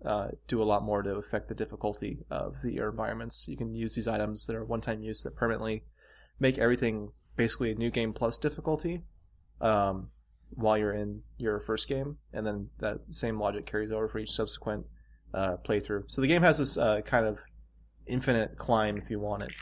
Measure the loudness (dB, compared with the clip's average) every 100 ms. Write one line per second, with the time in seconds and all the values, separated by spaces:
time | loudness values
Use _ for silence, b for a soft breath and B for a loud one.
0 | -2 0 -2 -6 -2 2 4 4 2 0
1 | 0 -4 -4 -4 -4 -6 -6 -4 -4 -2
2 | -6 -6 -6 -4 -4 -4 -4 -2 -4 -2
3 | -4 -4 -4 -4 -4 -4 -6 -4 -4 -2
4 | 0 0 0 -4 -4 -4 -2 -4 -2 -4
5 | -4 -6 -6 -2 0 0 -2 -4 -8 b
6 | b b b b 2 6 4 6 2 0
7 | -6 -14 _ 0 2 2 0 0 0 2
8 | 0 2 0 2 -2 -2 -2 0 0 -4
9 | -8 -20 -20 _ _ 0 4 4 4 0
10 | -6 -16 _ _ -14 0 4 4 2 0
11 | -4 -6 -12 -6 -2 -2 0 -2 0 -2
12 | -4 -8 -10 -4 -2 -4 -6 -6 -4 -4
13 | -8 -4 -2 0 0 -2 -2 -2 0 0
14 | -2 -2 -4 -2 -2 -2 -4 -4 -6 -16
15 | -20 -20 -8 -2 0 0 0 0 0 -4
16 | -2 2 4 6 8 6 4 4 4 2
17 | 2 2 4 -2 -10 -20 -20 _ -20 _
18 | -4 0 4 4 2 -2 2 4 4 0
19 | -4 -4 -2 -4 -6 -6